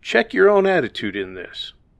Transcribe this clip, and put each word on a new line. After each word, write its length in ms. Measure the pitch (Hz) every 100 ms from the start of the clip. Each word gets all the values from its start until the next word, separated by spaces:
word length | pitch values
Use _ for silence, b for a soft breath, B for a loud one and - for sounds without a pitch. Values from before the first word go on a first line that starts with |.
Check 320 | - 226 226
your 160 | - 196
own 180 | 202 190
attitude 480 | 185 120 - 107 98
in 180 | 92
this. 380 | 92 87 - - - _ _